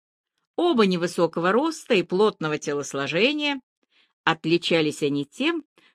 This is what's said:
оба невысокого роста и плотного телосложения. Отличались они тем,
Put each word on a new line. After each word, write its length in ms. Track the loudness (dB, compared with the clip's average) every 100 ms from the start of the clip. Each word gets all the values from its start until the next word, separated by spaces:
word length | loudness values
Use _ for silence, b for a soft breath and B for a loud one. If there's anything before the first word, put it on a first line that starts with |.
| _ _ _ _ _ -2
оба 300 | 2 4 2
невысокого 680 | 2 -2 0 0 0 0
роста 440 | 2 0 -4 -2 0
и 80 |
плотного 560 | 0 2 0 0 -6 -4
телосложения. 1000 | -4 -6 -6 -6 -4 0 0 0 -4 -6 _ _ _ _ _ _ -2
Отличались 760 | 0 2 0 2 0 0 -2
они 240 | -2 -2 -6
тем, 380 | -4 -2 -2 -8 _ b